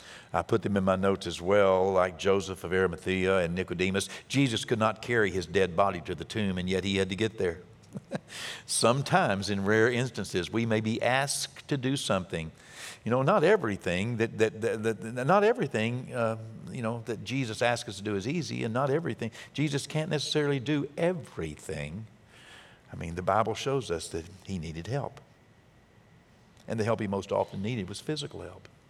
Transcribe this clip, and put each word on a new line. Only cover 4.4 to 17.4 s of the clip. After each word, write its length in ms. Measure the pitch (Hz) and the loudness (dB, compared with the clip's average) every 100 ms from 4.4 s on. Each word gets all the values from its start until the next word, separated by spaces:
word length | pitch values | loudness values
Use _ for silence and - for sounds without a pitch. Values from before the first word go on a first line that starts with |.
| 135 110 - | 2 0 0
could 120 | 113 | 2
not 220 | 110 101 | 2 0
carry 300 | - 120 101 | 0 2 2
his 160 | 90 82 | 0 0
dead 280 | 95 90 | 2 2
body 280 | 85 98 90 | 2 2 0
to 120 | 80 | -4
the 120 | 85 - | -8 -6
tomb, 320 | 113 101 90 | -2 -2 -2
and 100 | 90 | 0
yet 160 | 95 | 0
he 140 | 98 98 | 2 0
had 100 | 95 | 0
to 80 | 95 | 0
get 220 | 110 - | -2 0
there. 220 | 92 82 - - - - - | -2 -2 -12 -20 -16 -16 -10
<laughs> 100 | - - - - - - | -10 -10 -12 -12 -12 -6
Sometimes, 800 | - - 139 - 180 147 98 98 | 4 4 4 4 4 4 0 0
in 160 | 98 | 0
rare 260 | 98 110 117 | 4 6 6
instances, 640 | 123 127 - 95 92 82 | 4 -2 -4 -4 -2 0
we 140 | 110 117 | 0 2
may 140 | 110 | 2
be 220 | 110 113 | 0 0
asked 640 | 117 131 139 - - - - | 2 2 0 -4 -6 -10 -4
to 100 | 143 | -2
do 180 | 131 139 | 0 -2
something. 560 | - 95 90 85 80 - - - - - | 0 0 0 -6 -6 -12 -20 -16 -16 -8
You 80 | 110 | 0
know, 120 | 123 | 2
not 220 | 139 208 | 4 6
everything 720 | 160 214 117 98 92 87 113 113 | 6 4 2 -2 0 0 0 0
that, 180 | 113 107 | 0 4
that, 220 | 110 110 | 2 2
that, 220 | 110 110 | -2 0
that, 440 | 110 107 110 123 135 | -2 -2 -4 -2 4
not 160 | 202 | 6
everything, 720 | 208 240 147 110 113 123 - | 6 2 0 0 0 -2 -6
uh, 220 | 123 113 110 113 107 - | -2 -2 -2 -8 -14 -10
you 120 | 127 | -4
know, 200 | 113 117 113 | -4 -4 -6
that 180 | 107 | -6
Jesus 380 | 107 135 | -4 -4